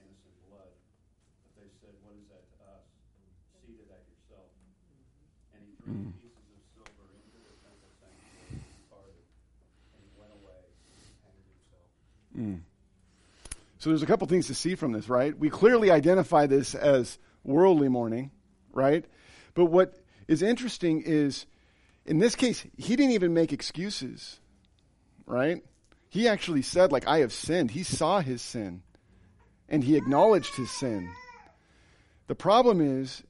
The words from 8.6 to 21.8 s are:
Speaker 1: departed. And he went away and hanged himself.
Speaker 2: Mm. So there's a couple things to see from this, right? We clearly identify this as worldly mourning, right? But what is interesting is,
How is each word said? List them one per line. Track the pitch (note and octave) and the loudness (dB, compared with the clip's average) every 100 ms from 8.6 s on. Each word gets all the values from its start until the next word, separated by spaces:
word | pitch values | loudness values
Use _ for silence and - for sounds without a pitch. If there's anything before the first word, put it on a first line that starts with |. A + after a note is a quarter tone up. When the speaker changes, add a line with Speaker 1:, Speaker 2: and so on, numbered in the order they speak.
| - _ _ | -20 _ _
Speaker 1:
departed. | _ _ _ | _ _ _
And | _ _ _ _ _ _ _ _ G2 | _ _ _ _ _ _ _ _ _
he | |
went | G2+ G#2 | _ _
away | G#2 G2 F#2 | _ _ -20
and | _ _ _ _ _ _ _ | _ _ _ _ _ _ _
hanged | _ _ | _ _
himself. | _ _ _ _ _ _ _ _ - | _ _ _ _ _ _ _ _ -10
Speaker 2:
Mm. | G#2+ F2+ E2 _ _ _ _ _ _ _ - - _ - | -10 -10 -14 _ _ _ _ _ _ _ -20 -20 _ -8
So | D#3 | -2
there's | D#3+ | -2
a | B2+ | 0
couple | G#3 C#3+ | -2 0
things | F3+ - | -2 -2
to | A#2+ | -6
see | E3+ | -6
from | F#3 D3 | -4 -4
this, | A2 G#2 | -6 -2
right? | B2 C#3+ - | 0 0 -2
We | D3 | -4
clearly | - A3 A#3+ G3+ | 4 4 6 6
identify | D#3 D3 F#3 D#3+ D#3+ D3 | 4 4 2 2 2 4
this | C#3 B2 | 2 0
as | - D3 C3+ A#2 - _ _ | 0 2 2 0 -10 _ _
worldly | - C#3+ F#3+ D#3+ C#3 | -2 4 4 4 2
mourning, | B2 A#2 A2+ C#3 _ _ _ _ | 0 -2 -6 -10 _ _ _ _
right? | C3 C3+ E3 - _ _ - - | -2 0 0 -4 _ _ -20 -6
But | - F3 | 0 4
what | F3 F#3 - _ _ - | 4 2 -2 _ _ -2
is | D#3 | 0
interesting | G3 A#3+ B3 - F3 D#3 E3 | 0 -2 -4 -4 -2 -2 0
is, | D#3 C#3+ B2 - _ _ _ | 0 0 -4 -14 _ _ _